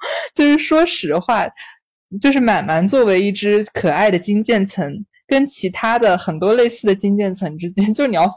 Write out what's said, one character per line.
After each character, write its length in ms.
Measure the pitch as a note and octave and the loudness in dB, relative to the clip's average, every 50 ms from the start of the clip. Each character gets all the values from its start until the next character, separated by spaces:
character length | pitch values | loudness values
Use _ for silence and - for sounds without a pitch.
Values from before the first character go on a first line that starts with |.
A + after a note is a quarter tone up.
| - - | -10 -8
<laughs> 180 | - - - - - | -6 -6 -8 -4 -2
就 80 | - D4 | 2 2
是 120 | D4 C#4+ | 4 2
说 300 | D4+ - - D#4 D#4+ E4+ | 2 2 0 2 2 2
实 300 | E4+ - - - D3 D3 | 0 -2 -6 -4 -4 -4
话， 320 | F3+ - - A#3 G3+ F3 - - - - - - _ _ _ _ _ _ _ F#3+ G3+ | -2 -2 -2 -2 -2 -2 -4 -8 -14 -20 -20 -20 _ _ _ _ _ _ _ -8 0
就 100 | - C#4 | 0 2
是 80 | C4+ C#4 | 2 2
满 260 | B3 A3+ G3+ E3 - | 2 2 0 0 0
满 220 | D#3 D#3+ E3 F3+ | -2 0 0 0
作 180 | G3+ C#4 C4 A#3+ | 2 2 2 4
为 140 | G#3 F#3+ F#3 | 4 4 2
一 120 | G3+ G3+ | 2 0
只 320 | G3 G3+ G#3 G#3 G#3 G#3 G#3+ - | -2 -2 0 0 2 0 0 -2
可 180 | - - - E3 | -6 -2 -2 0
爱 180 | C#3+ E3+ G#3 G#3+ | 2 2 2 2
的 80 | F#3 | 2
金 240 | E3+ F3 G#3 G3+ G#3+ | 0 0 0 -2 0
渐 240 | G#3+ - A#3 G3+ G3 | 0 0 0 0 0
层， 400 | G3 - - D#3 C#3+ C#3+ - G3+ - _ _ _ | -2 -4 -6 -6 -6 -8 -10 -14 -16 _ _ _
跟 180 | - C#4 C4+ C#4 - | -2 0 0 0 0
其 200 | - - - F#3 | -4 -6 -8 -6
他 300 | F#3 - - A3+ A#3 A#3 | -6 -4 -2 -2 0 2
的 180 | A3+ G#3 F3+ | 2 2 2
很 220 | F3+ - G3 D#3+ D#3 | 0 -2 -6 -6 -2
多 160 | E3+ G3+ A3 | 0 2 4
类 140 | B3 A#3 A#3 | 4 2 2
似 180 | A#3 - - | 0 -2 0
的 80 | G#3 G3 | 0 0
金 220 | G3 - G3+ G3+ | 2 0 0 0
渐 180 | G#3 G3+ F#3+ F#3 | 0 0 -2 -4
层 240 | F#3 G3 D#3 D3+ D#3+ | -4 -6 -8 -6 -8
之 100 | F3 F3 | -10 -4
间， 180 | F#3 G3 G3+ G#3+ | -2 0 0 0
<laughs> 0 | |
就 120 | A3 - C#4+ | 2 0 0
是 40 | B3+ | 0
你 60 | G#3 | 2
要 140 | D#3+ E3+ G3 - | 2 2 2 2